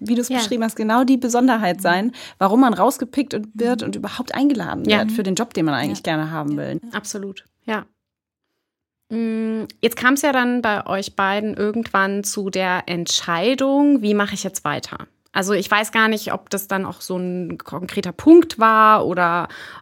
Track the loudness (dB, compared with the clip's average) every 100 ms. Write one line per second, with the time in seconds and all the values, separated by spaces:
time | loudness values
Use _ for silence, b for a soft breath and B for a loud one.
0 | -4 -2 0 -2 -2 -2 -2 -4 0 2
1 | 4 2 2 2 4 2 0 0 2 2
2 | 0 B B B 2 6 4 4 2 0
3 | -4 -4 -4 -4 -8 -4 -2 -2 -4 -8
4 | -10 -10 -6 0 0 0 -4 -4 0 2
5 | 0 -2 -2 -2 -4 -2 -2 0 -2 -4
6 | -4 -4 -4 -6 -6 -6 -6 -8 -8 -12
7 | -10 -12 -12 -16 _ _ -8 -8 -10 _
8 | _ _ _ _ _ _ _ _ _ _
9 | -10 -6 -4 -4 -4 -4 -8 -4 -4 2
10 | 2 2 2 2 0 0 -2 -2 -4 -6
11 | -6 -2 -2 -2 -4 -4 -4 -4 -2 0
12 | 0 -2 -6 -6 -6 -4 -2 -2 -4 -6
13 | -4 -4 -2 -2 0 0 2 4 4 4
14 | 2 0 0 -4 -8 -6 -6 -6 -8 -14
15 | -16 _ _ -4 0 -2 0 0 2 4
16 | 4 4 -4 -8 -6 -8 -4 -6 -6 -10
17 | -8 -6 -6 -6 -8 -10 -12 -12 -8 -6
18 | -6 2 10 10 8 4 4 6 6 6
19 | 2 0 0 0 -4 B B B